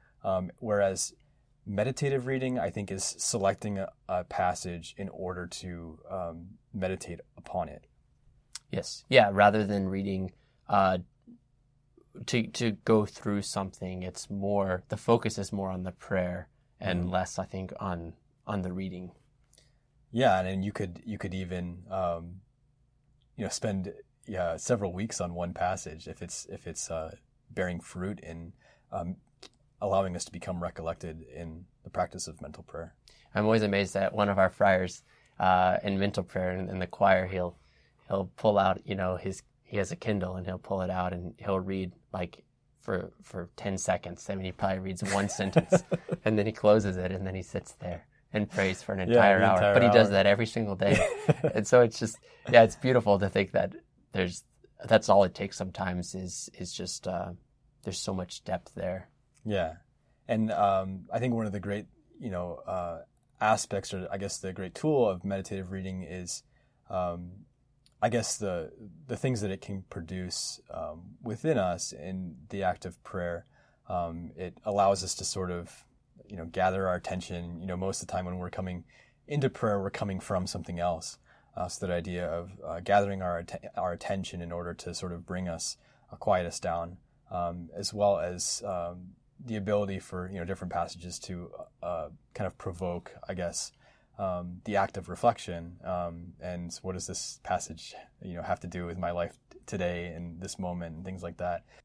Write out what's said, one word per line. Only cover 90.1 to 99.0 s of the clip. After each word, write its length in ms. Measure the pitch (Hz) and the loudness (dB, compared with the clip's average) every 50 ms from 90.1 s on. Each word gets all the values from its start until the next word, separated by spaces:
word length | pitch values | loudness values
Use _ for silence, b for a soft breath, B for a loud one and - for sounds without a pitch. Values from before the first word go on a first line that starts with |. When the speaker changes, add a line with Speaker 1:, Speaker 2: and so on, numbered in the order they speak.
| - 92 90 92 | -8 -8 -8 -6
Speaker 1:
you 100 | 98 95 | -6 -6
know, 60 | 87 | -4
different 280 | 90 95 - 92 87 - | -4 -6 -6 -6 -4 -2
passages 460 | 87 85 82 - 87 85 90 87 - | -2 -2 -4 -6 -12 -12 -12 -12 -10
to, 300 | - - 92 87 87 - - - - - _ _ | -10 -10 -10 -10 -10 -12 -14 -16 -16 -16 _ _
uh, 280 | - 85 87 82 76 73 82 - _ _ - | -8 -6 -6 -6 -6 -8 -12 -18 _ _ -10
kind 140 | - 107 92 | -6 -6 -6
of 100 | - - | -6 -8
provoke, 580 | - - 90 85 92 90 87 87 - - - - - - | -8 -8 -6 -4 -4 -4 -4 -6 -8 -12 -18 -14 -10 -8
I 40 | 95 | -6
guess, 380 | 87 90 85 87 - - - - b b b b b b b b - | -4 -4 -4 -4 -6 -8 -10 -12 b b b b b b b b -4
um, 420 | 101 95 90 90 87 90 87 90 - | -4 -2 -2 -2 -4 -8 -10 -10 -6
the 100 | - 101 | 0 2
act 200 | 98 98 95 - 98 | 2 2 0 -2 -6
of 120 | 87 - | -10 -10
reflection. 680 | 90 - - 120 110 - - - 87 85 85 85 87 - - | -4 0 4 2 2 2 0 -10 -8 -8 -10 -12 -14 -12 -8
Um, 500 | 92 92 87 87 87 85 85 85 90 - - | -4 -4 -2 -4 -4 -6 -10 -14 -16 -14 -10
and 320 | - 90 90 87 87 85 - - - | -8 -8 -6 -6 -8 -8 -10 -10 -8
what 100 | 92 90 | -8 -6
does 140 | 90 - - | -6 -6 -8
this 320 | 87 - - - - - - | -8 -8 -8 -10 -12 -10 -6
passage, 520 | - 92 95 - - 80 - - - - B B B _ - | -4 -4 -4 -4 -6 -12 -14 -16 -16 -16 B B B _ -16
you 140 | - 95 87 | -14 -12 -10
know, 80 | 85 80 | -8 -6
have 160 | - 92 - | -4 -4 -4
to 80 | - 90 | -6 -8
do 180 | 87 90 87 | -8 -8 -6
with 140 | 85 85 | -6 -6
my 100 | 90 | -4